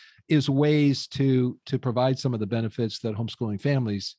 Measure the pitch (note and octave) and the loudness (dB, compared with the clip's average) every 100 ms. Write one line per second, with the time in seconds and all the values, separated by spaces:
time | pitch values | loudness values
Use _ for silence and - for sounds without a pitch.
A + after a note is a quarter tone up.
0 | - _ - D3+ C#3 C3+ D3+ D3+ C#3+ C3+ | -20 _ 0 2 2 2 4 4 4 0
1 | - - C3+ B2+ B2 - - C3 B2+ A#2 | -6 0 2 2 0 -4 -6 -4 -2 0
2 | C3 B2+ C3 A2+ G2+ A#2 A2 - A2 - | 0 0 -2 -2 -2 -2 -4 -4 -4 -4
3 | A2+ G2+ A#2 - A2+ G2+ C#3+ C#3 A2+ G2+ | -6 -6 -6 -6 -6 -2 0 0 0 -4
4 | - | -8